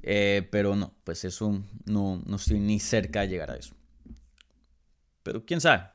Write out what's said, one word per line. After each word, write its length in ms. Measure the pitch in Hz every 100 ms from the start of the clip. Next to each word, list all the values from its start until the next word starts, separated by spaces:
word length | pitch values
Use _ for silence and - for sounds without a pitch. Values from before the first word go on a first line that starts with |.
| -
Eh, 380 | 104 101 101 90
pero 240 | 104 101 101
no, 180 | 98 _
pues 220 | - 82
eso 400 | 92 90 107 101 101 -
no, 380 | - 104 98 92
no 120 | - 95
estoy 240 | - 104
ni 180 | 104 107
cerca 440 | - 117 95 110
de 60 | 101
llegar 220 | 92 73
a 60 | 62
eso. 180 | - - _ - - - - _ - _ _ _ _ _ _ _
Pero 200 | - 113
quién 160 | 113 170
sabe 280 | 160 113 92